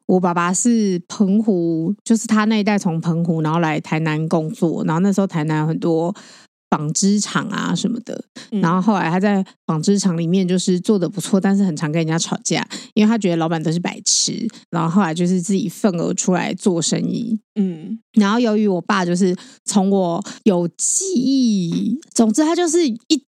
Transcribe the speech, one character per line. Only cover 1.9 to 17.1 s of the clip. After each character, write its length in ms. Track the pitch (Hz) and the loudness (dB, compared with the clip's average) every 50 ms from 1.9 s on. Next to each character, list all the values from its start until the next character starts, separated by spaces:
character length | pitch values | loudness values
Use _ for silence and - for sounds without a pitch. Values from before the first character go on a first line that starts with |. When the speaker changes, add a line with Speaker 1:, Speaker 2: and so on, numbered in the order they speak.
| 208 - - | -4 -2 0
Speaker 1:
就 120 | - 226 | 0 0
是 120 | 214 - | 0 0
他 180 | 220 214 220 214 | 0 0 2 2
那 140 | 220 226 214 | 2 2 2
一 40 | 196 | 2
代 140 | 214 208 | 2 0
从 240 | 196 - 180 160 165 | 0 0 -2 -2 -2
澎 240 | 160 170 160 170 170 | -2 -2 0 0 0
湖， 160 | 165 165 160 | 0 0 0
然 100 | 156 151 | 0 0
后 60 | 160 170 | 0 0
来 200 | 170 156 151 151 | 0 0 0 -2
台 200 | - - 160 156 | -4 -4 -2 -2
南 280 | 160 160 151 151 160 160 | 0 0 -2 -2 -2 0
工 180 | - 165 160 156 | 0 -2 -2 -4
作， 320 | - - - 165 - - - | -4 -2 -2 -2 0 -2 -2
然 100 | 170 156 | -2 0
后 40 | 165 | 2
那 120 | 190 202 | 2 2
时 80 | 190 - | 2 2
候 60 | 196 | 0
台 180 | 190 - 160 151 | 0 -2 -2 -2
南 160 | 156 156 151 | 0 0 0
有 60 | 151 | 0
很 120 | 160 160 - | -2 -2 -2
多 360 | - 170 160 160 170 175 214 - - - - - - _ _ _ _ - | 0 0 0 0 0 -2 -4 -8 -14 -20 -20 -20 -20 _ _ _ _ -2
纺 220 | - 156 151 151 151 | -2 -2 -2 -2 -2
织 260 | - 196 196 208 208 | 0 2 2 2 2
厂 280 | 202 - - 151 139 | 0 -2 -2 -4 -4
啊 260 | - - 175 - 175 175 | -4 -6 -4 -4 -2 -2
什 160 | 175 - - | -2 -2 -2
么 100 | - - | -4 -6
的， 220 | - - - - - _ - - - - | -8 -10 -12 -12 -14 _ -20 -20 -12 -8
Speaker 2:
嗯。 100 | 226 196 | -4 -2
Speaker 1:
然 100 | 180 165 | 0 2
后 80 | 175 185 | 2 2
后 200 | 180 220 208 185 | 2 2 2 2
来 100 | 170 165 | 0 0
他 100 | 170 185 | 0 0
在 240 | 196 208 202 190 185 - - _ _ | 2 2 0 0 -2 -4 -8 _ _
纺 160 | - 160 156 | -4 -4 0
织 160 | 151 196 202 | 2 2 2
厂 180 | 202 - 190 165 | 2 2 0 0
里 120 | 165 170 | 0 0
面 200 | 160 180 196 185 | 0 2 2 2
就 120 | 175 185 180 | 2 0 0
是 200 | - 190 185 180 | 2 0 0 2
做 200 | - - 214 190 | 2 2 2 2
得 100 | 175 - | 0 -2
不 100 | - 175 | -4 -6
错， 200 | - - - 190 | -2 0 0 2
但 160 | 185 196 196 | 2 2 2
是 60 | 196 202 | 2 2
很 120 | 185 156 | 0 0
常 160 | 147 165 147 | -2 -2 -2
跟 80 | 151 170 | 0 0
人 60 | 165 | 0
家 140 | 156 160 165 | 0 0 -2
吵 180 | - - 180 - - | -2 -4 -6 -6 -4
架， 240 | - 165 151 - - - - - - - | -2 -2 -2 -2 -4 -8 -14 -12 -4 2
因 100 | 214 208 | 2 4
为 60 | 214 | 4
他 80 | 233 | 4
觉 140 | 226 202 180 | 2 0 0
得 60 | 170 | 0
老 120 | 165 160 165 | 0 0 0
板 120 | 170 160 156 | -2 -2 -2
都 80 | 165 | -2
是 80 | 160 175 | -2 -2
白 200 | 175 - - - - | -2 -4 -6 -6 -4
痴， 440 | - - - - - - - - - - - - _ | -2 -2 0 -2 -2 -4 -6 -6 -8 -8 -12 -12 _
然 140 | - 170 160 | -4 -2 -2
后 60 | 165 | 0
后 120 | 165 208 | 2 2
来 120 | 196 160 160 | 2 2 0
就 120 | 175 175 | 0 0
是 160 | 175 190 185 | 2 0 0
自 120 | 170 - 196 | 0 0 0
己 160 | 185 220 175 | -2 -2 -4
份 220 | - - - 202 170 170 | -4 -2 0 0 0 0
额 140 | 160 - 190 | -2 -2 -4
出 200 | - - - 180 | -2 0 0 0
来 200 | 175 - - - | 0 0 -4 -4
做 280 | - - 208 175 165 | -2 0 0 0 0
生 200 | - - 185 - | 0 -2 -2 -2
意。 380 | - 120 | -2 -2